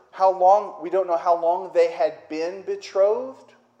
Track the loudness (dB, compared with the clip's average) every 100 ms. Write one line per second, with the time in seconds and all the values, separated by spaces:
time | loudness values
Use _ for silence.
0 | _ 0 2 4 4 4 2 -10 -4 -2
1 | 0 -2 0 0 0 -2 -2 0 0 0
2 | -4 -4 -12 -8 -6 -8 -8 -10 -6 2
3 | 2 2 -4 -14 -20 _ _ _